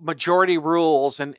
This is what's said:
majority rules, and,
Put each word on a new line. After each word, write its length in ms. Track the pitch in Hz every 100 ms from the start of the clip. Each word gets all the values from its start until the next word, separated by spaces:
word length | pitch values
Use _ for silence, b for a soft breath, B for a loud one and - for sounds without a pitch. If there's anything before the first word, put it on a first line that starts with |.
majority 560 | 160 160 165 180 185 170
rules, 600 | 151 170 160 147 139 135
and, 160 | 143